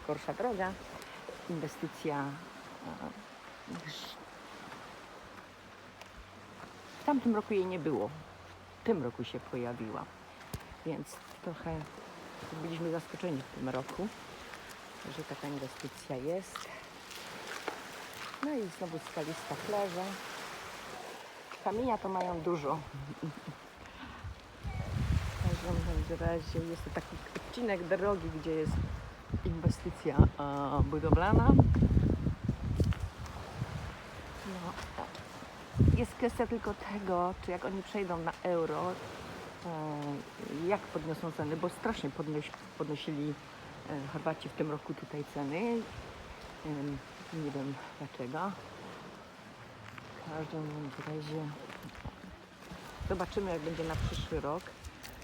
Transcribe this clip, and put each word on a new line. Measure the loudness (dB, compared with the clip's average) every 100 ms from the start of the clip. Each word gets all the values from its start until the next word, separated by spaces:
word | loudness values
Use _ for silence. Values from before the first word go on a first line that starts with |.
| -2
gorsza | -2 -2
droga. | 0 0 2 0 -2 -8 -10 -10 -12 -10 -10 -4
Inwestycja, | -2 -2 -4 -6 -2 0 2
e, | 0 -4 -10 -12 -14 -10 -8 -6 -8 -8 -14 -14 -14 -14 -8
gdyż | -8 -8 -8 -10 -10 -12 -14 -14 -12 -12 -12 -12 -14 -14 -14 -14 -14 -16 -16 -18 -16 -16 -14 -14 -14 -16 -16 -16 -14 -14 -14 -14 -2
w | 4
tamtym | 6 6 4
roku | 6
jej | 4 4
nie | 2
było. | 2 4 2 -2 -12 -16 -16 -16 -16 -2
W | 4
tym | 4
roku | 2 -2
się | -4 -4
pojawiła. | -4 -2 -2 -2 -4 -4 -8 -12 -16 -14 -10 -10 -10 -8 -4
Więc | -4 -6 -10 -14 -8
trochę | -6 -4 -2 -2 -4 -10 -12 -12 -12 -10 -8 -4
byliśmy | -2 0 0
zaskoczeni | 0 -2 -4 0 0
w | -2 -4
tym | 0
roku, | 0 -2 -2 -4 -4 -12 -12 -12 -12 -12 -12 -14 -10 -8 -6
że |
taka | -6 -4 -4
inwestycja | -4 -4 -6 -8 -8 -6 -2
jest. | 0 -2 -4 -8 -8 -10 -12 -14 -12 -10 -10 -10 -8 -6 -6 -6 -10 -10 -10 -8 -8 -2 0
No |
i | 2 0 -2
znowu | -4 -4 -4
skalista | -4 -2 -4 -4 -4 0
plaża. | 2 2 0 -2 -4 -6 -8 -8 -8 -8 -10 -10 -8 -8 -10 -12 -14 -12 -4
Kamienia | 0 2 2 2
to | 2
mają | 0 0 2
dużo. | 2 2 2 0 -2 -8 -8 -4 -6 -6 -10 -12 -14 -16 -14 -12 -12 -10 -10 -10 -14 -8 -6 -2 0 2 6 6 4 2
W |
każdym | 2 2 2 2 4
bądź | 2 2 2
razie | 4 4 2 0 0
jest | -2
to | -2
taki | -2 -4 -8 -6 -8
odcinek | -6 0 2 2
drogi, | 4 6 6 4 2 0
gdzie | 2
jest | 4 4 4 2 -2 -6 -10 -2 0 2
inwestycja, | 6 6 6 0 0 4 12
e, | 12 10 0 4 4 6
budowlana. | 6 6 8 8 10 10 12 12 12 12 10 10 8 6 2 0 -2 0 0 4 4 4 -2 -6 -8 -8 -8 -6 -4 -4 -6 -8 -10 -10 -10 -8 -6
No. | -6 -6 -6 -6 -6 -6 -6 -10 -10 -12 -12 -2 6 8 8
Jest | 4 2
kwestia | 2 4 2
tylko | 2 0
tego, | -4 -4 -2 2 4 4 0 -4
czy |
jak | -2 -2
oni | -2
przejdą | -2 -2 0 0
na | -2 -2
euro, | 2 4 4 2 0
e, | -2 -6 -8 -10 -10 -10 -8 -4 -2 -2 -2 -2 -4 -6 -10 -6 0 2
jak | 2
podniosą | 0 -4 -2 -2 -2
ceny, | -2 0 0
bo | 0
strasznie | 0 0 0 -2
podnoś-, | -2 -2 -2 -2 -8 -12 -6
podnosili, | -2 -2 -2 0 0 -2 -8 -12 -12 -10 -6
e, | -4 -4
Chorwaci | -2 0 -2 -4
w |
tym | 0 0
roku | 0 -4
tutaj | -6 -4 -6 -4
ceny. | -2 0 2 2 2 0 -8 -10 -12 -12 -12 -12 -8 -4
Em, | -2 -2 -4 -8 -12 -6
nie | -2 0
wiem | 0 -2 -4 -8 -8
dlaczego. | -8 -4 -4 0 -2 -2 -8 -12 -12 -12 -12 -14 -16 -16 -16 -16 -16 -14 -12 -12 -12 -10 -6
W | -4
każdym | -2 -2
bądź | -2 -2 -4 -6 -4
razie | -4 -2 -2 -2 -6 -10 -10 -10 -8 -10 -10 -14 -14 -16 -16 -12 -12 -10 -4 0
zobaczymy, | 2 2 2 2
jak | 0
będzie | 0 0
na | 2 2
przyszły | 2 2 0 0
rok, | 0 -2 -4 -12 -14 -12 -14 -12